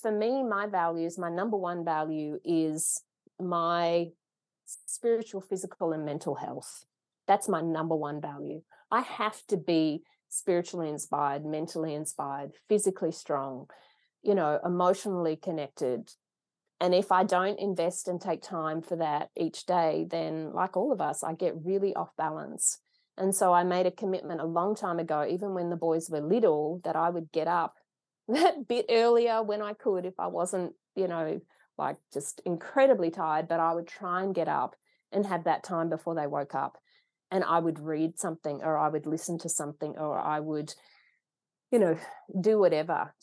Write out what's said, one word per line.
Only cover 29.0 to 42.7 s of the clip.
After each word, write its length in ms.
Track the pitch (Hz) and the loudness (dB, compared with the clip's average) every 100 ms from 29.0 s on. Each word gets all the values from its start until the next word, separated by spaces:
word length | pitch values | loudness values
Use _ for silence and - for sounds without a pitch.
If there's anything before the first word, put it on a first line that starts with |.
| 233 233 233 226 | 6 6 6 2
when 180 | 214 208 | 0 -2
I 120 | 208 | -4
could, 320 | 214 240 185 180 | -4 -2 0 -2
if 140 | 185 | -4
I 80 | 175 | -4
wasn't, 460 | 175 180 190 175 - _ - | -2 -2 -2 -4 -8 _ -2
you 120 | 185 | -2
know, 320 | 170 156 - - _ _ - | 0 -2 -4 -8 _ _ -4
like, 200 | 143 147 _ | -4 -4 _
just 280 | 139 - - 180 | -8 -8 -8 -4
incredibly 640 | 170 - 277 269 220 170 | -4 0 4 6 6 2
tired, 360 | 180 160 156 165 | 0 0 0 0
but 120 | 165 | 2
I 140 | 165 | 2
would 140 | 170 170 | 0 -6
try 360 | - 185 180 | -8 -4 -2
and 100 | 190 180 | 0 0
get 120 | 156 | 0
up 280 | 143 127 - _ _ - | 0 -2 -6 _ _ -4
and 140 | - 196 | -2 0
have 180 | 175 165 | 0 0
that 180 | 151 | 0
time 260 | - 170 165 | 0 -2 0
before 260 | 156 - 165 | -2 -4 -2
they 120 | 143 | -2
woke 280 | 147 143 135 | -2 -2 -4
up. 220 | 131 - _ _ _ _ - | -4 -8 _ _ _ _ -4
And 120 | 190 | -2
I 160 | - 170 | 2 2
would 200 | 165 151 | 2 -2
read 400 | 156 156 160 - | -4 0 0 -2
something, 420 | 175 160 151 143 | -6 -4 -6 -4
or 160 | 160 151 | 0 2
I 120 | 156 | 2
would 160 | 156 151 | 0 -2
listen 300 | 160 - 170 | -4 -4 -6
to 100 | 165 | -4
something, 460 | - 147 147 151 - | -4 -4 -6 -8 -6
or 220 | 151 - | -4 -2
I 200 | - 151 | 0 -2
would, 340 | 156 151 147 - - _ _ _ _ _ _ _ - | -2 -4 -6 -12 -20 _ _ _ _ _ _ _ 0
you 80 | 240 | 4
know, 180 | 180 165 - - - 190 | 4 2 -4 -16 -6 0
do 200 | 190 214 | 4 6
whatever, 540 | 180 | 6